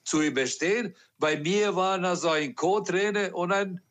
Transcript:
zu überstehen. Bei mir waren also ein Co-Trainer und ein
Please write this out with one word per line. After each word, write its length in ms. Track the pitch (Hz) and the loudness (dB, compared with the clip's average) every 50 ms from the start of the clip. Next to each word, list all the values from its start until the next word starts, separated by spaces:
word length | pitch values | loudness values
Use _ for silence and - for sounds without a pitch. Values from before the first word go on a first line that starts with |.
| - | -6
zu 180 | - - 151 | -2 0 2
überstehen. 720 | 151 147 123 135 131 123 - - 156 180 214 240 226 190 - - - _ _ - | 2 2 2 0 -2 -2 -2 -2 0 2 2 0 0 -4 -8 -12 -20 _ _ -2
Bei 180 | 151 151 151 | 0 0 0
mir 360 | 147 147 175 196 208 208 202 180 | 0 0 0 2 2 2 2 2
waren 300 | 185 185 190 190 185 180 | 2 2 2 0 0 0
also 280 | 185 175 180 170 165 | 0 0 0 0 0
ein 220 | 156 151 151 131 - | 0 0 0 -4 -4
Co-Trainer 800 | - 156 180 196 214 196 - 175 185 202 208 202 208 196 185 - | -2 0 2 2 0 0 0 0 0 0 0 0 0 -2 -2 -2
und 200 | 175 175 175 196 | -4 -2 0 0
ein 260 | 196 202 190 180 180 _ _ | 0 -2 -2 -6 -12 _ _